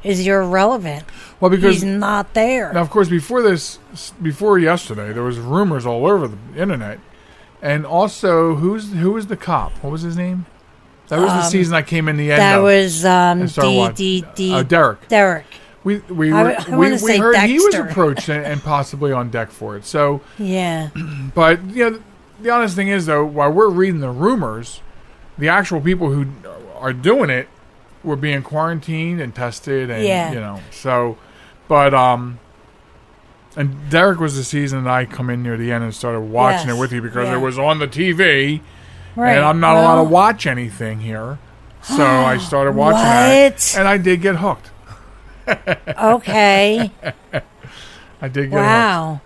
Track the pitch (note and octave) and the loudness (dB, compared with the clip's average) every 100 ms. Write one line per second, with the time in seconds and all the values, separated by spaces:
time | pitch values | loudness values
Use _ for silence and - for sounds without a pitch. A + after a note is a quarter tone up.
0 | G3 F#3 F#3 G3 F#3 F#3 D4+ B3+ F3 D3 | -2 -2 2 0 2 2 2 0 -4 -10
1 | - - - - F#3 F3+ F#3+ F3 G3 G3 | -12 -20 -20 -2 2 4 4 2 0 -2
2 | G3+ G#3 G3+ A3+ A3+ C4 G#3 F3+ E3 G#3+ | 0 -2 -2 0 0 0 -2 -2 0 0
3 | F#3 F3 C#3+ B3 A3+ F3 - - - - | 2 0 -2 2 2 2 -4 -16 -20 -20
4 | - - D#3+ C#3+ G#3 G3 D#3+ F3 - G#2 | -20 -8 -8 -2 2 4 4 0 -4 -10
5 | G#2 A2 B2 A#2+ A#2+ D#3 G3+ D3 A#2+ A#2 | -8 -6 -6 -6 -4 0 0 -2 -4 -2
6 | D3 G3+ C3+ G#2 A#2 C3+ F#3+ D3 G#2 A2 | 2 0 -2 -8 -16 -6 -4 -4 -8 -12
7 | - - - - - _ D3 D3 D3 E3+ | -18 -20 -20 -20 -20 _ -4 -4 -2 0
8 | G3+ - G3+ E3 E3 D3+ E3+ A3 G#3 F#3+ | -2 -2 0 2 2 0 -2 -2 -6 -2
9 | F3 A3 G3+ G3+ - D#3 F2 - C#3 D#3+ | 0 -2 -6 -10 -4 -4 -2 -6 -8 -8
10 | E3+ E3 F3+ F#3 E3+ - _ _ _ _ | -6 -6 -4 -6 -8 -16 _ _ _ _
11 | _ D3+ F#3+ F3+ E3+ F#3+ E3+ E3 D3 E3 | _ 0 2 2 2 0 2 0 -2 -2
12 | D#3 D3 D3 D3 G3 G3 G3 G3 F#3+ D#3+ | 0 0 2 4 6 6 6 4 4 0
13 | F3+ F3+ F3 F3 F3+ - C3+ - - - | 2 4 4 2 -2 0 2 2 0 -2
14 | F#3+ F#3 E3+ - F#3+ F3+ E3+ E3+ C#3+ G#2 | -2 -2 -4 -6 -2 -2 2 2 2 0
15 | - A3 F#3+ E3 - - - - G3 G#3 | 0 4 4 2 -8 -20 -20 -10 -6 -6
16 | - F3 D#3 D#3 A3+ A#3+ D#3+ - - - | -6 -2 0 2 2 0 -4 2 2 2
17 | A3 G#3 A3+ A3+ G#3 C#4 G4+ E4+ G#3+ D#3 | 0 2 4 4 4 4 2 2 -4 0
18 | D#3+ C#3 - D3+ D3 C#3+ D3+ D3 C#3 C#3 | 0 0 -6 -6 -6 -8 -4 -4 -4 -4
19 | D3 B2+ B2 A2+ A2+ - G#2+ G#2 G#2+ D3+ | -4 -2 -4 -6 -8 -10 -12 -12 -8 -2
20 | D3 C#3+ - - G3+ F#3 F3+ D#3+ D#3 D3+ | 0 -2 -8 -10 -4 -4 -2 -4 -8 -10
21 | D#3+ C#3+ C3+ E3+ D#3+ E3+ F#3 A#3+ A#3 A3 | -12 -10 -8 2 4 4 -2 -2 -2 -2
22 | - - - - A3+ A#3+ A3+ F3+ G3 G3 | -14 -20 -20 -8 -2 0 0 -2 -2 -2
23 | D#3+ D3 D3+ D3 C#3+ D#3+ G#3+ F3+ F#3+ E3+ | 0 0 0 0 0 4 2 4 0 0
24 | C3+ B2 F#3 B3+ C3+ G#2+ A#2+ - - - | -4 -2 0 0 -4 -8 -12 -16 -18 -20
25 | - - - - D3 F#3 F#3 E3+ D3+ F#3 | -20 -20 -20 -4 0 2 0 -2 0 0
26 | D#3+ C#3 C3+ C#3 - D#2+ - - C3 B2 | 0 -2 -4 -8 -20 -20 -18 -8 -6 -2
27 | C#3+ C4 F3+ B2+ C3 _ - _ _ - | 0 2 2 -2 -6 _ -20 _ _ -14
28 | D#3+ C#3+ D3+ C#3+ C3 D3+ D#3+ E3 D3 D#3+ | -8 -4 -4 -4 -6 -4 -4 -4 -6 -6
29 | E3 F3 C3+ A2+ B2 A2 - C3+ B2+ A2+ | -6 -6 -8 -8 -8 -8 -6 -4 -4 -4
30 | G#3+ F#3 E3 B2 G#2 G2+ - - C3+ B2 | -2 -2 -4 -6 -8 -12 -16 -10 -2 -2
31 | A#2+ A2 - - - _ _ D3 C#3 C3+ | -2 -6 -16 -20 -20 _ _ 4 4 4
32 | B2+ B2 B2 A#2+ _ _ _ _ _ - | 4 2 -4 -12 _ _ _ _ _ -20
33 | _ _ _ _ _ - C#3+ C#3 D3 E3 | _ _ _ _ _ -6 -6 -6 -2 2
34 | F#3+ F3 D#3+ C#3 B2+ D3 C#3+ C3+ B2+ B2+ | 4 2 -2 -4 -4 -4 -2 -4 -2 -2
35 | B2 - B2 B2 A#2+ A2+ A#2 A#2 A#2 G#2+ | -2 -6 -6 -4 -4 -4 -4 -4 -6 -6
36 | A#2+ A#2 A2 A2+ B2+ F#3 D3+ A#2+ B2+ A#2+ | -6 -6 -4 0 2 2 -2 -4 -4 -4
37 | A#2 B2 A#2+ B2+ C3 B2+ C#3+ D#3 C#3+ C#3+ | -6 -4 -2 -2 -4 -2 -2 0 -4 -2
38 | F#3 E3 F#3 C#3 C#3 D3+ - - - - | -2 2 2 2 0 -4 -8 -20 -20 -20
39 | - - A#3+ C#3+ D3 E3 E3 E3 E3 D#3+ | -14 -2 2 4 4 4 4 6 6 4
40 | D#3+ E3+ G#3 G#3+ D#3 B2 A#2+ G2 A2+ A2 | 4 4 4 2 -4 -4 -8 -8 -8 -8
41 | A2 A2 A2+ C#3+ - - - - - C#3 | -8 -10 -10 -14 -16 -20 -20 -20 -4 2
42 | C#3 C3 B2+ B2+ E3+ C#3+ C#3 C#3 D3 A3 | 4 4 4 0 0 0 2 2 4 4
43 | A3+ A#3+ B3+ C4+ C#4 C#4 - G3 G3 G3+ | 4 6 6 6 6 2 -2 0 2 2
44 | F#3 F3+ G3 E3+ G3 D#3+ - - - - | 2 2 2 0 -2 -4 -10 -20 -20 -20
45 | - - - - - A3 - E3+ - D3+ | -20 -20 -20 -16 -6 -6 -4 -6 -4 0
46 | A3 A#3+ G3 G#3+ G#3 G3 G3+ G#3+ A3 - | 2 2 0 2 4 4 4 2 -2 -6
47 | D#3 - - C#3+ - _ - - - - | -12 -12 -10 -10 -10 _ -20 -20 -20 -20
48 | - - C3+ C3 C#3 G3+ G3+ A3+ A3+ F3 | -20 -14 -8 -6 -2 0 2 2 2 -2
49 | D#3+ D3+ | -4 -10